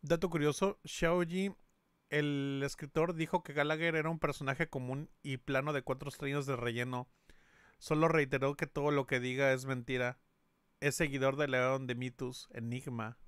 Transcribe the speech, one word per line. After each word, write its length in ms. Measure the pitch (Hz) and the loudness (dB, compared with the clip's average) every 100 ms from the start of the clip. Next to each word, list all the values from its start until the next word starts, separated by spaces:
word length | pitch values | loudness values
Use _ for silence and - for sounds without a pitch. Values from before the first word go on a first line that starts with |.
Dato 280 | 147 165 185 | 2 0 2
curioso, 500 | 170 147 143 196 - - | 2 2 2 0 -2 -10
Xiaoji, 640 | - 165 175 170 180 196 - _ _ _ _ _ | -2 2 2 2 -2 -4 -6 _ _ _ _ _
el 520 | 147 147 143 139 139 | 0 0 0 -2 -2
escritor, 520 | 139 - 143 - 170 165 | -4 -6 -4 0 0 0
dijo 280 | 160 180 | 0 0
que 100 | - | 0
Gallagher 420 | 147 147 156 165 160 | 0 2 2 2 2
era 160 | 156 | 0
un 80 | 165 | 0
personaje 500 | 151 143 139 135 165 | -2 -2 -4 -2 -2
común 400 | 139 127 131 156 - | -2 -4 -6 -8 -12
y 140 | 151 131 | -8 -6
plano 360 | - 135 143 | 0 0 2
de 80 | 147 | -2
cuatro 280 | 127 131 143 | -2 -4 -4
estrellas 360 | - 139 143 139 | -6 -2 -2 -2
de 100 | 127 | -2
relleno. 520 | 120 117 123 127 127 _ _ - _ _ - _ | -2 -2 -4 -4 -8 _ _ -20 _ _ -20 _
Solo 280 | - 156 160 | -2 4 4
reiteró 480 | 160 139 135 131 147 | 4 2 2 0 0
que 120 | 156 | -4
todo 240 | - 143 | 0 2
lo 160 | 143 131 | 2 2
que 120 | 131 | 0
diga 320 | 127 127 139 | 0 2 4
es 140 | 131 131 | 2 0
mentira. 540 | 131 120 127 123 123 _ _ _ _ _ _ | -6 -2 -2 -2 -4 _ _ _ _ _ _
Es 140 | 143 | -2
seguidor 440 | - 156 135 135 135 | 0 0 2 2 4
de 100 | 147 | 2
León 400 | 127 127 135 131 | 4 4 2 -2
de 80 | 120 | -4
Mitus, 520 | 127 - 127 123 - | -4 -6 -8 -8 -12
Enigma. 680 | - 113 123 143 120 110 117 | -8 -6 -6 -6 -6 -8 -10